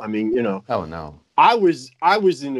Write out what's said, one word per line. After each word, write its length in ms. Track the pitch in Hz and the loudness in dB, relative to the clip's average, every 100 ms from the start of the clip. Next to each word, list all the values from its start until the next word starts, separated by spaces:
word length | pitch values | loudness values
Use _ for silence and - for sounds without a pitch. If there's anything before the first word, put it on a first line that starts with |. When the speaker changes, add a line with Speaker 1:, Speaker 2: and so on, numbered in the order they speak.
Speaker 1:
I 60 | 110 | -6
mean, 260 | 107 110 | -4 0
you 80 | 123 | 0
know. 220 | 113 98 - | -2 -4 -4
Speaker 2:
Oh, 160 | 110 | -6
no. 360 | 80 82 78 73 _ - | -6 -10 -12 -16 _ 2
Speaker 1:
I 180 | 175 | 4
was, 380 | 233 185 143 - - | 4 2 0 -6 -4
I 160 | 165 208 | 0 2
was 240 | 190 143 | 2 0
in 140 | 139 | -4